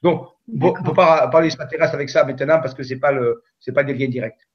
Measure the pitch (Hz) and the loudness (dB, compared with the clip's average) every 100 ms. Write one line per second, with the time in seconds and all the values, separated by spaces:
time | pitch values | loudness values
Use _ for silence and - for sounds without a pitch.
0 | 175 156 - _ - 147 160 - - 156 | 0 0 -6 _ -12 -2 -2 0 -2 4
1 | 170 160 131 160 165 - 151 160 160 143 | 4 4 4 2 2 -2 -10 -2 -2 -2
2 | 143 160 147 131 139 160 135 131 127 131 | -2 0 0 -2 0 0 0 -8 -10 -2
3 | 143 135 120 117 _ _ - 123 139 135 | 0 0 0 -2 _ _ -4 -2 -2 -2
4 | 131 123 110 - _ | -4 -4 -8 -12 _